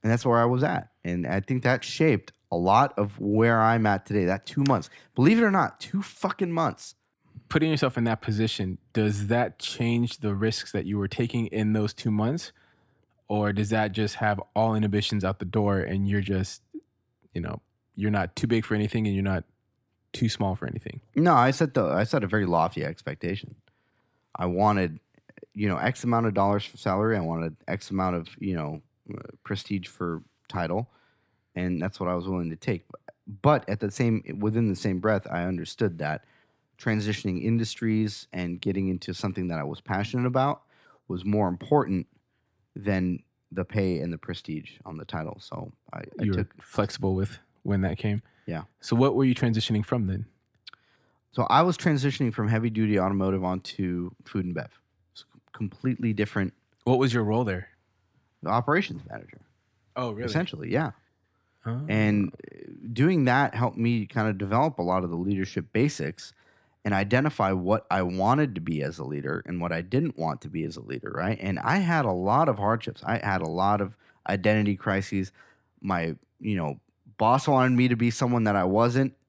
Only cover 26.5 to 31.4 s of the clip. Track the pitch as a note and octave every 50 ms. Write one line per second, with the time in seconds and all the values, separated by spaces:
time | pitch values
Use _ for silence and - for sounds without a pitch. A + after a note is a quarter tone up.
26.5 | G2+ G2+ - - - - - G#2 F#2 G2 G#2+ A2 A2+ G2+ E2+ E2 E2 E2 E2 E2
27.5 | D#2 _ _ - F2 F#2+ - - F#2+ F#2+ F#2 F#2 F2+ F2 E2 - - - G#2 G2
28.5 | F#2 E2 D#2 D2 D#2 D2+ _ _ _ _ _ - - - - - - _ _ -
29.5 | G2+ F#2+ - - G#2 G2 E2+ - - - F2+ E2+ E2+ D#2+ - _ _ _ _ _
30.5 | - F#2 E2+ E2 F2 G#2 B2 - _ _ _ _ _ _ _ _ _ _